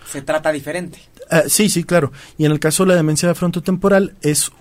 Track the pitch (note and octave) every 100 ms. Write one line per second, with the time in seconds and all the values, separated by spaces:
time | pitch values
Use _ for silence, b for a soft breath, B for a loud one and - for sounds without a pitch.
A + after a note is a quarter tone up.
0 | - C#3+ C#3+ D#3 D#3 D3+ D3 E3+ F3 -
1 | - - - D#3+ C#3+ - G#3+ F3 E3+ F3
2 | C#3 B B B D3+ D3+ D#3 D3 F#3 F3+
3 | D#3 D3+ F3 E3 F3 F3 F3 F#3 G3 G3
4 | G3 - D3 D3 - -